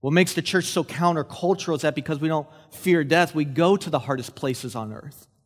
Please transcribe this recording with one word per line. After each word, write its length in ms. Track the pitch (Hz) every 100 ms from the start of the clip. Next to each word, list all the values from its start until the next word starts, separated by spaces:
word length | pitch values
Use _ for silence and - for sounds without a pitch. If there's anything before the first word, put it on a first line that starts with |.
What 120 | 135
makes 200 | 165 185
the 100 | -
church 220 | - 185
so 200 | 175 -
countercultural 920 | 151 135 175 165 139 - 175 185 - 151
is 60 |
that 120 | 156
because 260 | 151 147 151
we 80 | 156
don't 200 | 160 147 - _
fear 340 | - 185 170
death, 300 | 143 165 170
we 100 | 156
go 320 | 147 135 170 196
to 140 | 180
the 80 | 147
hardest 360 | 127 135 -
places 400 | - 139 123 127
on 180 | 113 110
earth. 340 | 107 - - _ _